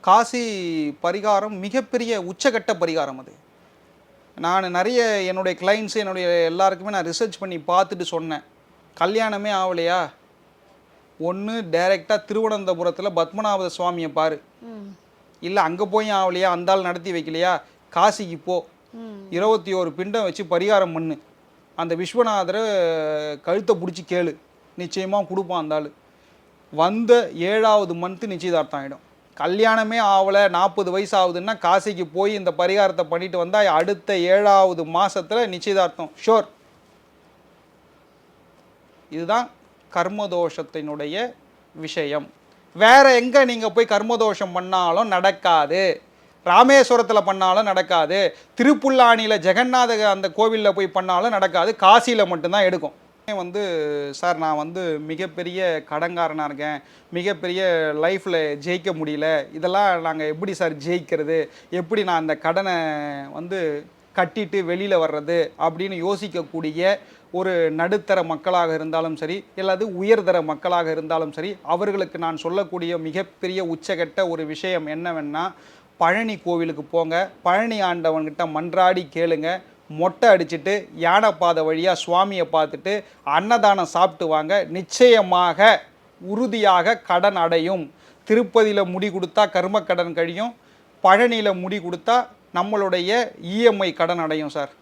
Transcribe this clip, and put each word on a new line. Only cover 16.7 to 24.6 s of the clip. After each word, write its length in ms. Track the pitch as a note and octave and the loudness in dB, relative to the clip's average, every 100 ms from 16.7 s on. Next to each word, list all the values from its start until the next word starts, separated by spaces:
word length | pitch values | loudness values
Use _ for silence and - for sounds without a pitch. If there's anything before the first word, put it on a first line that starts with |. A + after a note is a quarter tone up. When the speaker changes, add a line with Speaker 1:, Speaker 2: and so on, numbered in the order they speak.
Speaker 1:
ஆள் 100 | G3 | 0
நடத்தி 300 | F3+ F3 F3+ | 0 -6 -6
வைக்கலையா, 500 | E3+ D#3 D#3+ F3+ E3 - _ _ | -6 -6 -2 0 -2 -6 _ _
காசிக்கு 440 | E3+ G3+ G#3 F#3+ E3 - | 2 4 2 -10 -10 -4
போ, 200 | F3+ - _ _ | -4 -6 _ _
Speaker 2:
ம். 320 | A3+ A3+ G3+ G3 | -20 -18 -18 -8
Speaker 1:
இருபத்தி 440 | E3+ G#3+ A3 E3+ | -2 2 2 0
ஓரு 160 | F#3 E3+ | -2 -2
பிண்டம் 340 | D#3+ F#3 A3 | -4 -2 0
வச்சு 200 | G3 E3 | 0 -4
பரிகாரம் 500 | F3+ F3 G3 G#3 F3+ | -2 0 4 4 2
பண்ணு, 280 | D#3+ D#3+ D3 _ _ _ _ _ - | -2 -6 -8 _ _ _ _ _ -8
அந்த 200 | E3 E3 | -4 -4
விஸ்வநாதரை 680 | F3+ A#3 A#3 G#3 F3+ G3+ A3+ G3 E3+ D#3+ D3+ D3+ D3+ C#3+ | -4 0 0 0 -2 -4 -2 0 0 -2 -4 -4 -6 -8
கழுத்தை 340 | - F#3+ F#3+ F#3+ | -4 -4 0 -2
பிடிச்சி 360 | F#3 E3+ E3+ | -2 -10 -4
கேளு, 240 | F3+ E3+ - _ _ | -2 -2 -6 _ _